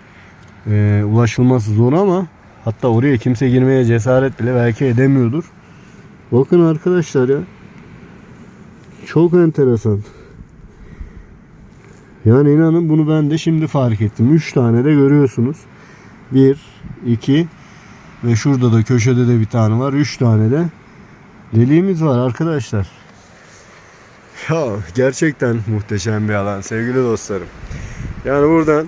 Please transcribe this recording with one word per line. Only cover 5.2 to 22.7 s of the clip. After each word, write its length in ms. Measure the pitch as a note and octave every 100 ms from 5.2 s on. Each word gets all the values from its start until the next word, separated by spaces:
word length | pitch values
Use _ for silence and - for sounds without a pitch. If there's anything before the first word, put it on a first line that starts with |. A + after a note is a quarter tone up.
| A#2 D3 E3+ - - - - - - - -
Bakın 320 | A#2+ C3+ F3
arkadaşlar 640 | E3 D#3 F#3 F3+ D#3+ C#3 B2+
ya. 100 | C#3+ F#3 - - - - - - - - - - - - - - - -
Çok 280 | D3+ E3+
enteresan. 640 | F3+ E3 D3+ C3 A2+ A2 G#2 G#2 - - - - - - - - - - - - - - - - - - - - -
Yani 280 | G#2+ B2 D3
inanın 360 | D3 D#3+ E3 E3
bunu 200 | D#3 D3+
ben 220 | D#3 D3
de 80 | D#3+
şimdi 280 | E3 D#3+ D#3
fark 340 | D3 B2 G#2+
ettim. 340 | G#2+ - A#2
Üç 180 | D#3+ -
tane 320 | D3 A#2+ A#2
de 100 | C#3
görüyorsunuz. 640 | D3 C#3 D3 C#3 - A#2+ D#3+ - - - - - - -
Bir, 280 | C3 C3+ C#3 - - - - B2
iki 400 | A2+ - C#3+ E3+ - - - - - - -
ve 120 | A#2+ A#2
şurada 360 | C#3 C3+ B2
da 100 | A2+
köşede 460 | G#2+ B2 A2+ B2 A#2+
de 120 | A#2+
bir 60 | A2
tane 320 | A#2+ A2 A2
var. 140 | C#3
Üç 240 | C#3 D3 -
tane 340 | A#2+ A2 A2
de 140 | C#3+ E3+ - - - - - - - -
deliğimiz 500 | G#2+ B2 D#3 F#3+ E3+
var 140 | D#3+ B2
arkadaşlar. 720 | B2+ A2+ E3 D3+ A#2